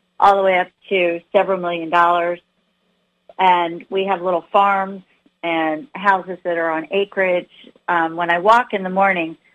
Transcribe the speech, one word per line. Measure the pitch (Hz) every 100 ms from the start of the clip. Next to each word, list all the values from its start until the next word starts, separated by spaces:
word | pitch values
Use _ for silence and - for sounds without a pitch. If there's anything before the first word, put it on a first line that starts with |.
| _ -
all | 202 196
the |
way | 190 180
up | 180 _ -
to | 190 175 170 -
several | 196 185 190
million | 175 170 160
dollars. | 170 170 175 170 175 _ _ _ _ _ _ _ _ _ -
And | 185 175 170 170 -
we | 190 190
have | 180
little | 185 175 -
farms | 202 202 196 190 196 - _ _ _
and | 170 165 160 156 135
houses | 180 202 190 175 175
that | 175 170
are | 165
on | 160 160
acreage. | 196 196 196 185 180 180 _ - _ -
Um, | 175 165 165
when | 170
I | 170
walk | 202 233 240
in | 202
the | 185
morning, | 185 196 180 165 160 _